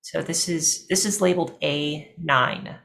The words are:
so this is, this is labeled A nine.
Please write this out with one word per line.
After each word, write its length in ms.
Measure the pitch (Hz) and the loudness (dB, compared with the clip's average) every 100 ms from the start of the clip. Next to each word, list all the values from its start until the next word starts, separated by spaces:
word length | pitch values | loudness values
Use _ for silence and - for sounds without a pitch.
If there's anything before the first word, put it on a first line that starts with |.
so 200 | - 160 | -6 -6
this 260 | 160 170 - | -4 -4 -2
is, 380 | 165 151 - - | 0 0 -2 0
this 160 | 185 | 0
is 160 | 214 196 | 2 2
labeled 360 | 185 180 165 - | 2 2 0 -2
A 500 | 151 147 147 151 147 - | -2 0 -2 -4 -10 -10
nine. 580 | 160 135 123 - - - | 2 4 4 -2 -10 -16